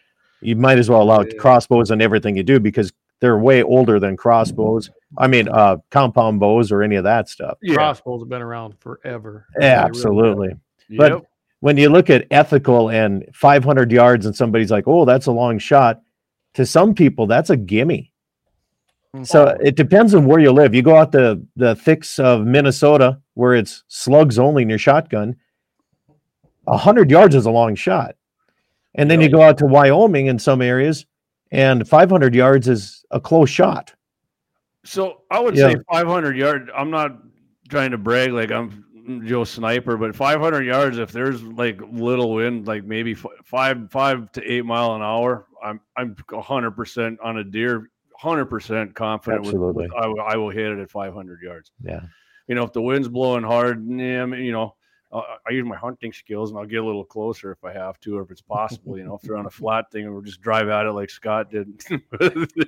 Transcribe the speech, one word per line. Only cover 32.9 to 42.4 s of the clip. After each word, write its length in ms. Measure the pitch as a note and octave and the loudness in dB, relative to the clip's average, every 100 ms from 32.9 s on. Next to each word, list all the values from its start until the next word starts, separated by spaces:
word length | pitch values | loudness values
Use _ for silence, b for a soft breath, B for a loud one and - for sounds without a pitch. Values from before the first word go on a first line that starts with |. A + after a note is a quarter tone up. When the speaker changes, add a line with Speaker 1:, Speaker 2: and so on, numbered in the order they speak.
| - _ | -20 _
Speaker 1:
a 100 | - | -10
close 300 | - E3 - | 0 2 2
shot. 440 | - - - - _ _ _ _ _ _ _ _ _ | 2 0 -2 -12 _ _ _ _ _ _ _ _ _
Speaker 3:
So 380 | - F#3+ F#3+ C#3+ - | -14 -6 -6 -8 -6
I 80 | G#3 | -4
would 160 | A#3+ D3 | -2 2
Speaker 1:
Yeah. 140 | C#3 | 2
Speaker 3:
say 40 | D3+ - | 2 -4
five 160 | E3+ E3+ | -4 -2
hundred 300 | F3+ D3+ C3 | -4 -4 -4
yards. 340 | C#3 C#3+ A#2+ | -4 -4 -8
I'm 160 | B2+ D3 | -10 -8
not 260 | D#3+ D3 A#2+ _ _ _ _ _ | -6 -6 -10 _ _ _ _ _
trying 220 | D3 C3 | -6 -6
to 60 | A#2+ | -6
brag 340 | G#2 B2 C3 | -4 -2 -2
like 180 | A#2+ A2+ | -4 -6
I'm 340 | A2+ A#2 G#2 _ A2+ A#2 B2+ | -8 -10 -16 _ _ -18 -16
Joe 200 | A2+ A#2+ | -8 -6
Sniper, 520 | A2+ - A2+ A#2+ A#2+ A2+ | -6 -8 -6 -6 -6 -8
but 180 | A2 | -8
five 260 | G#2 C#3 D3+ | -6 -4 -2
hundred 220 | D#3+ D3+ B2+ | -2 -4 -4
yards, 320 | C3 C#3 A#2+ | -2 -4 -6
if 120 | A2 | -10
there's, 320 | A#2+ C3 B2 | -8 -8 -8
like, 380 | A2+ A2+ A#2+ G2 - | -14 -8 -8 -8 -14
little 420 | A#2+ A#2 B2+ A#2 | -10 -6 -4 -4
wind, 340 | A2 | -4